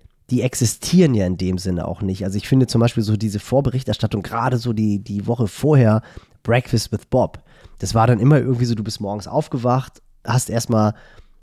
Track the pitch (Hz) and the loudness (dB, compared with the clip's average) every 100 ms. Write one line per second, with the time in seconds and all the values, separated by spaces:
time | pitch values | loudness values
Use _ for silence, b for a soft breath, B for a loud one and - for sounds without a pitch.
0 | - _ - 123 120 - 113 - - 175 | -20 _ -4 -2 -2 0 -2 -2 0 4
1 | 170 117 92 90 90 92 95 87 - - | 4 4 0 -2 -2 -2 -4 -4 -4 -6
2 | 98 92 98 101 - 131 123 117 120 - | -6 -4 -4 -4 0 2 2 2 2 0
3 | 104 107 110 98 - 127 139 127 131 107 | 0 0 -2 -4 -2 0 0 -2 -4 -4
4 | 113 104 90 113 123 123 120 107 107 101 | -2 -4 -4 -4 -2 -2 -2 -2 0 -2
5 | 98 101 98 117 110 - 143 147 113 110 | -4 -6 -4 -2 -2 -2 2 4 6 2
6 | B B B B - 117 - 113 - 107 | B B B B 0 0 0 -2 -2 -8
7 | - 127 104 - _ b b b 92 113 | -2 0 0 -4 _ b b b -2 2
8 | 113 117 127 147 117 123 120 113 110 107 | 4 4 4 4 2 0 0 -2 -4 -6
9 | 101 104 - 139 156 135 120 127 - - | -6 -8 -4 -4 -4 -2 0 0 -2 -12
10 | _ _ - 123 - 113 - 113 107 - | _ _ -2 -2 0 -4 0 2 2 0
11 | b b b b | b b b b